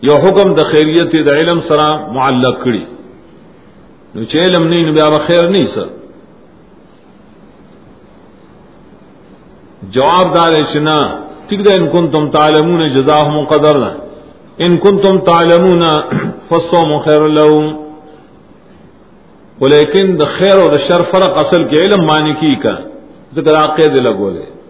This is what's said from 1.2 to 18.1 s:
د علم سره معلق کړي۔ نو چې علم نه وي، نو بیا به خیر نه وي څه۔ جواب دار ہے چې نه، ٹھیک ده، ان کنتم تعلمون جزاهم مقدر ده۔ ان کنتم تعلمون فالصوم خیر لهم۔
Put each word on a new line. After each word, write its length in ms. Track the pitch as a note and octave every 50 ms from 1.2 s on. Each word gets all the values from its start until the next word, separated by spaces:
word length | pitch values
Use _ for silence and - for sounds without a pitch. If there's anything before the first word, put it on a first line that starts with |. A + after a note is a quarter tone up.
| D3+
د 40 | D3
علم 300 | C#3+ D#3 D#3+ E3 E3+ E3+
سره 520 | - - D#3 D3+ D3+ D3+ D#3 D3+ D3+ -
معلق 440 | A2 C3 C3 C3+ C3 B2 B2+ B2+ A#2+
کړي۔ 260 | - - B2+ A#2 G2 E2 - - - - - - - - - - - - - - - - - - - - - - - - - -
نو 80 | G#2+ A2
چې 120 | G#2+ -
علم 280 | D3+ E3+ F#3 F3+ F3 D#3+
نه 120 | D#3+ E3+
وي، 80 | F3 E3
نو 100 | D#3+ D3+
بیا 160 | D#3 D#3 D3+
به 80 | D3+ D3+ - -
خیر 220 | E3+ F3 E3+ E3+
نه 80 | F#3+ G3
وي 100 | D3 G#2+
څه۔ 160 | - A2 F#2 - - - - - - - - - - - - - - - - - - - - - - _ _ - - - - - - - - - - - - - - - - - - - - - - - - - - - - - - - - - - - - - - - - - - - - - - - - - - - - - - - -
جواب 520 | F#2+ F#2+ B2 C3+ D3+ E3+ F3+ D#3 D3 D#3
دار 160 | E3+ E3+ E3
ہے 100 | E3 D3+ D3 C3+ -
چې 40 | D3
نه، 440 | D3+ D#3 D#3 D3+ C#3 - - - - - - - - -
ٹھیک 180 | G#3+ G3 G3+
ده، 100 | G#3 G3
ان 140 | F#3 E3+ D3
کنتم 400 | C3+ F3 E3+ D#3+ C#3 D#3 D3+ C#3+
تعلمون 580 | - D#3 D3+ D#3 D3+ D#3 D3+ E3+ F3 E3+ D#3+ D3+
جزاهم 540 | B2+ C3+ C3 C#3 D3+ D3+ D3+ D3 D3+ D3+
مقدر 380 | D3 - D#3 D3 D3 D3+ D3+ C#3+
ده۔ 280 | A#2+ G2+ - - - - - - - - - - - - - -
ان 200 | E3 F3 F3 E3
کنتم 420 | - G3+ G3+ F#3+ - F#3+ G3 F#3
تعلمون 640 | - - E3+ E3 E3+ E3 E3+ E3+ F3 F#3 F3 E3+ E3+ E3 D#3 D3+ D3+ - - - - - - - - -
فالصوم 480 | E3+ E3+ E3 - - F3 E3 D#3 D3+ D3+
خیر 240 | C#3+ D#3 D3+ D3+
لهم۔ 680 | D3+ D3+ D3+ D#3 D3+ D3+ D3+ D3+ D3+ D3+ D#3 D3+ - - - - - -